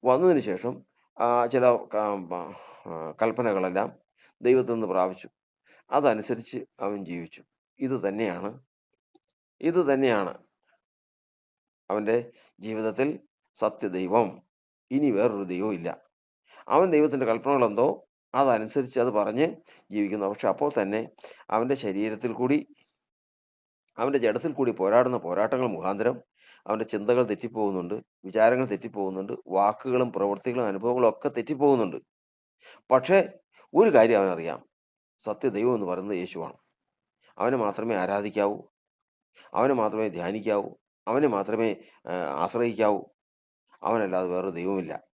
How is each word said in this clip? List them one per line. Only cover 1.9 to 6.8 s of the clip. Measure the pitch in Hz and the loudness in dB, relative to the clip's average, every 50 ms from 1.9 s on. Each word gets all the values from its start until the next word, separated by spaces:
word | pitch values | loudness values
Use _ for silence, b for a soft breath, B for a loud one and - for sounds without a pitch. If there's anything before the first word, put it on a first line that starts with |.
| - 107 107 104 101 98 90 82 90 90 85 78 98 B B B B B | -4 -2 -2 -2 -4 -4 -6 -8 -10 -10 -10 -12 -16 B B B B B
ആ, | B 92 85 80 80 80 | B -12 -12 -10 -10 -12
കൽപ്പനകളെല്ലാം | 78 - 113 113 110 117 120 113 101 95 92 92 90 95 107 127 - _ _ _ _ b b b b _ | -4 -2 -2 -2 0 0 -2 0 0 0 -2 0 -2 -2 -4 -4 -8 _ _ _ _ b b b b _
ദൈവത്തിൽ | - 120 127 131 123 - 120 | 2 4 4 4 4 2 -2
നിന്ന് | 113 110 | -2 -2
പ്രാപിച്ചു. | 92 92 92 92 92 92 - - - _ _ _ _ _ _ b b b b b _ | 0 0 0 0 0 -2 -8 -16 -20 _ _ _ _ _ _ b b b b b _
അതനുസരിച്ച് | 131 143 147 139 110 110 101 - 120 113 113 - - 127 - _ _ - | 0 2 4 4 2 2 -2 -6 -6 -6 -6 -10 -10 -10 -12 _ _ -8